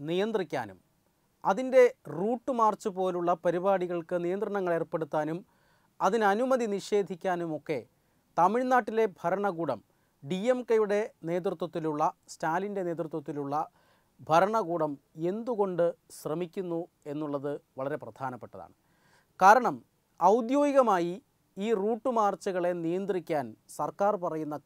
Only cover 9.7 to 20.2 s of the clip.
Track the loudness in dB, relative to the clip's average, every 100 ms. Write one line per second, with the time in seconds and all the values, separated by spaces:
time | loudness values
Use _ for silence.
9.7 | -4 -8 _ _ _ -8 -2 0 0 2
10.7 | 2 2 0 -2 -6 -6 -4 -4 -4 -6
11.7 | -4 -4 0 -2 -2 -12 -8 -4 -2 -2
12.7 | -4 -4 -4 -6 -8 -8 -6 -4 -4 -6
13.7 | _ _ _ _ _ 2 4 4 2 0
14.7 | -2 -2 -4 _ -6 -4 -4 -4 -2 0
15.7 | 2 0 -2 _ -12 -8 -6 -6 -6 -6
16.7 | -6 -8 _ -10 -8 -4 -4 -4 -8 -10
17.7 | -8 -6 -6 -10 -10 -10 -10 -14 -16 -20
18.7 | _ _ _ _ _ _ 4 8 8 6
19.7 | -2 -8 _ _ 0